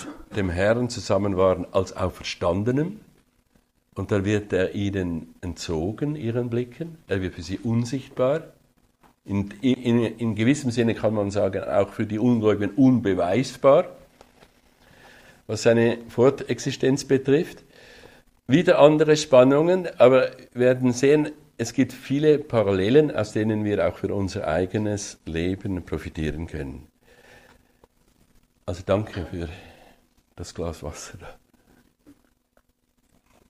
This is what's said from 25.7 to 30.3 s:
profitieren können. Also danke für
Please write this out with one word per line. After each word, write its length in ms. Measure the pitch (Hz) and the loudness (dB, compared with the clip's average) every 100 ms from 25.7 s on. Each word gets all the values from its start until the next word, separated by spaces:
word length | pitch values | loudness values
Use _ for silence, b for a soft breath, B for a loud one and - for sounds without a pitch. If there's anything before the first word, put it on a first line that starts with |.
| 92 | -8
profitieren 640 | - 78 85 76 78 73 82 | -8 -10 -8 -8 -6 -6 -10
können. 400 | 78 67 62 - _ b b b b b b b b _ _ _ _ _ _ _ _ - | -10 -12 -14 -20 _ b b b b b b b b _ _ _ _ _ _ _ _ -10
Also 180 | 85 - | -6 -2
danke 420 | 98 107 101 80 | -2 -2 -8 -10
für 200 | 87 85 85 B B B B B _ _ | -8 -10 -12 B B B B B _ _